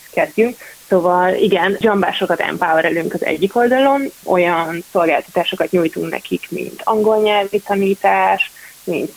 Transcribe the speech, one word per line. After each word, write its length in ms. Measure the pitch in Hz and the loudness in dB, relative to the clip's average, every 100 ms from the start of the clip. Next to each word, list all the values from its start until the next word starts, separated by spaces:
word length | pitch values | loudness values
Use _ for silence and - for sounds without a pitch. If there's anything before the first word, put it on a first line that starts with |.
| - | -6
kezdjünk. 440 | - 156 - 233 - - - - | -4 -2 2 0 -2 -18 -14 0
Szóval 440 | 190 175 180 180 | 2 4 2 2
igen, 420 | - 202 180 185 202 | 2 2 2 0 0
dzsambásokat 600 | 226 202 170 - 185 170 | 2 2 0 -2 -2 -2
empowerelünk 760 | - - 175 160 165 165 165 | -2 -2 0 2 2 0 -4
az 120 | 175 - | -4 -4
egyik 300 | 156 196 240 | -2 0 2
oldalon, 560 | 240 254 269 277 277 - | 2 4 4 2 -2 -8
olyan 600 | - 180 175 170 165 170 - | -2 0 2 0 -2 -6 -4
szolgáltatásokat 800 | 190 165 151 - 185 170 - 165 | 0 2 0 -2 -4 -2 -2 0
nyújtunk 380 | 180 160 175 165 | 0 0 -2 -6
nekik, 380 | - - 185 - | -8 -6 -8 -6
mint 320 | - - - | -10 -10 -8
angol 380 | - 220 214 220 | -2 0 2 2
nyelvi 380 | 214 208 196 208 | 2 0 0 -4
tanítás, 920 | - 196 196 196 196 190 190 190 - - - - | -2 0 0 0 2 2 2 0 -4 -10 -20 -14
mint 280 | - 165 - | -6 -6 -6